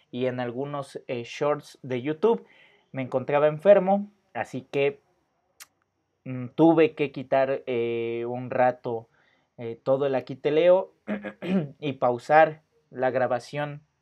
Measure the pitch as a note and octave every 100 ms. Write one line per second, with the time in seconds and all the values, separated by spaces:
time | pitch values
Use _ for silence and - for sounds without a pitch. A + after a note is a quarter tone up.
0 | _ B2 B2+ B2 B2 A#2 C#3+ C#3+ C3+ -
1 | - B2 A#2 - D3 D3 - - C3 B2+
2 | C3+ D#3 A3 A#3 - _ _ _ _ C3+
3 | B2+ C3 B2 C#3+ D3+ D3+ G3 F#3+ F#3 G3+
4 | G3+ _ _ A2 G#2+ B2+ - C#3 C#3 C#3
5 | _ _ _ _ _ - - _ _ _
6 | _ _ C3 B2+ B2 - D#3+ E3 D#3 D#3
7 | C#3+ C#3+ B2+ C3+ C3+ C3+ - A#2+ A#2 A#2
8 | A#2 A#2 A#2+ B2 B2+ B2 B2+ B2 B2+ A2+
9 | A#2 _ _ _ _ - A#2 A#2 - C3+
10 | C#3 C3 - C3 C#3+ D3+ F3 F#3 F#3+ _
11 | - G#3 G#3 - F3 F#3+ C#3+ - D3 C3
12 | B2+ A#2+ - D3+ D#3+ D#3 _ _ _ B2
13 | C3 B2+ B2 A#2+ - D3 D3 D3 _ _